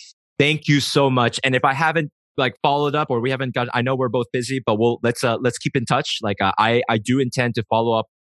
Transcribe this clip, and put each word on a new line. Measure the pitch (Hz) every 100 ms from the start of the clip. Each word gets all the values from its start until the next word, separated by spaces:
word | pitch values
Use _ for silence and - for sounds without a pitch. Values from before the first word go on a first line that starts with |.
| - _ _ -
thank | 143 156 -
you | 143
so | - 151 139
much. | 127 117 -
And | 135
if | 127
I | 139
haven't | 131 160 160 147 - _ -
like, | 127 -
followed | 123 143 147
up | 147 151
or | 120
we | 123
haven't | 131 131
got, | 123 120
I | 120
know | 120
we're | 131 127
both | 123 120
busy, | 127 120 131
but | 120 107
we'll, | 117 117
let's, | 117 -
uh, | 123 113
let's | 123 -
keep | - 143
in |
touch. | 117 127 - -
Like, | 110 101
uh, | 98 -
I, | 110 120 -
I | 113
do | 107 131
intend | 127 - 120 117
to | 110
follow | 113 117 113
up | 110 _ _